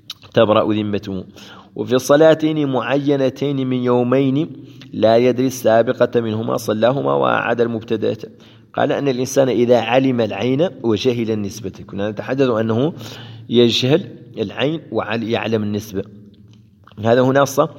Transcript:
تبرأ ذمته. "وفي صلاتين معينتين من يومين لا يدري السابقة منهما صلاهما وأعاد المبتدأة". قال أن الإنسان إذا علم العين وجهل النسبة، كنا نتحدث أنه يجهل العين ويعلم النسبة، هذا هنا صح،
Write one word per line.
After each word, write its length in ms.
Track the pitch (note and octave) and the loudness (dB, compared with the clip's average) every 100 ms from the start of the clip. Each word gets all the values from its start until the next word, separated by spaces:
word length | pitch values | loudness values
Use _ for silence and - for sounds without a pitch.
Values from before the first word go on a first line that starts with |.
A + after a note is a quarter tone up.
| _ - - | _ -20 -4
تبرأ 400 | - G#2+ A2 F2+ | 2 4 4 2
ذمته. 500 | G#2+ G#2 G2+ G2 F#2+ - - - - - - | -2 -2 -6 -6 -10 -12 -20 -20 -20 -18 -12
"وفي 220 | A2 B2 | -2 -2
صلاتين 720 | B2+ C#3+ D#3+ D3+ D#3 D#3 C#3+ | 2 6 6 4 2 -2 -2
معينتين 960 | B2+ A2+ C#3 C#3 C#3 C3 B2+ C#3 C#3 C3 | -2 0 -2 0 0 0 -2 -4 -2 -2
من 160 | B2+ | -2
يومين 680 | B2 B2 A#2+ C3 C#3 C3+ E3+ - - - - | 2 2 2 2 2 0 -2 -8 -20 -20 -14
لا 240 | - A2 A#2 | 0 4 4
يدري 300 | B2+ A#2+ C3 | 4 2 -2
السابقة 720 | A#2+ A2+ A2+ A#2 A#2+ A#2+ A#2+ | 0 2 4 2 2 2 2
منهما 360 | A2+ G#2+ A#2 B2+ | -2 -4 -4 -4
صلاهما 560 | A#2+ G#2+ A2+ C#3 C3+ | -2 0 2 2 0
وأعاد 480 | C#3 C3+ A2+ G#2 A#2 | 0 2 0 0 0
المبتدأة". 560 | A#2 A#2 G#2+ A2+ G#2+ A2 - - - - - | 0 -2 -4 -2 -2 -4 -10 -20 -20 -20 -14
قال 180 | - C3 | -2 0
أن 160 | C#3 C#3 | 0 -2
الإنسان 420 | B2 B2+ - C3+ | -2 -2 0 2
إذا 300 | A2 A#2+ A#2+ | 2 4 2
علم 420 | A2 B2+ C3+ B2 | 4 2 2 0
العين 480 | A2 G2 A#2+ C3+ F#3 D3+ | -2 -2 -2 0 -2 -2
وجهل 480 | A#2 G#2 B2+ A#2+ A2 | -2 0 0 0 -2
النسبة، 400 | A2 G2+ - F#2+ - - | -2 -4 -8 -12 -12 -14
كنا 220 | F#2+ G2+ | -8 -6
نتحدث 400 | G#2 G#2+ C3+ C3 | -6 -8 -2 0
أنه 440 | A2 A2+ A2+ D3 - - - - - - | 0 0 0 -2 -4 -14 -18 -20 -20 -2
يجهل 520 | A#2 A#2+ G#2+ B2+ D#3+ G3 - - G#2 | 4 4 2 0 0 -2 -14 -18 -8
العين 440 | G2+ G2+ C3 E3 - | -8 -4 -4 -4 -6
ويعلم 720 | A2 F#2+ A2+ A2 A2+ A2 A2+ | -6 -4 -6 -4 -4 -2 -2
النسبة، 400 | G#2 G#2 - F#2+ F#2+ - - - - - _ _ - - | -2 -6 -6 -10 -10 -14 -20 -20 -20 -20 _ _ -20 -6
هذا 220 | G#2+ B2 | 2 4
هنا 240 | B2+ C3+ C#3 | 4 4 2
صح، 240 | - D#3+ | 2 -2